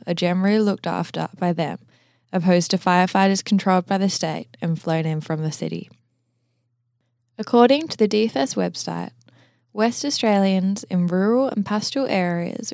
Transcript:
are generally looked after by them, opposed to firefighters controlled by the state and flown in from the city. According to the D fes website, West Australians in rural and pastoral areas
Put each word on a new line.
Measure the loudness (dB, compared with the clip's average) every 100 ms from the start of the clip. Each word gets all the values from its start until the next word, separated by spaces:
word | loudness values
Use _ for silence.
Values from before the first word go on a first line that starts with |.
| -6
are |
generally | -2 0 2 2 2
looked | 2 0 -4
after | -4 -4 -6 -8 -4
by | -2
them, | 0 -4 -6 -14 _ _ _ _
opposed | -2 4 4 2
to | 0
firefighters | 2 4 4 4 2 2
controlled | 0 0 2 2 2
by | 0
the | 0
state | -2 -4 -4 -8 -8
and | -6 -4
flown | -2 -2
in | -2 -4
from | -4 -6
the | -4
city. | -6 -8 -8 -12 -20 _ _ _ _ _ _ _ _ _ _ _ _ _ -12
According | 2 6 6 6 2
to | 0
the | 0
D | 2 0
fes | 0 -2
website, | -2 -4 -4 -8 -8 -8 -12 _ _ _ _ _
West | -2 -2 -2 -6
Australians | -2 2 2 4 2 0 -4 -4
in | -2 0
rural | 2 2 2 0
and | -2 -2
pastoral | -2 -2 -4 -2
areas | 0 0 -2 -4 -8 -12